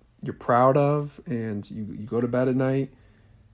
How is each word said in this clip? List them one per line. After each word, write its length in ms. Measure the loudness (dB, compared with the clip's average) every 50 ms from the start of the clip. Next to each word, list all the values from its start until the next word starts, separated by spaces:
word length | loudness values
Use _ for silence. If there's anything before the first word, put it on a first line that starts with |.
| _ _ _ _ -12
you're 120 | -12 -12
proud 420 | -6 0 2 4 6 6 6 6
of, 440 | 4 4 2 2 0 -2 -6 -10 -14 -10
and 460 | -6 -6 -4 -4 -4 -6 -6 -8 -10
you, 140 | -10 -10 -10 -10 -10 -10
you 60 | -8
go 160 | -4 -2 -2
to 60 | -2
bed 220 | 0 0 0 0 0
at 80 | 0
night 360 | 0 0 0 0 -2 -2 -4 -8 -16 -20 _ _ _ _ _ -20 _ _ _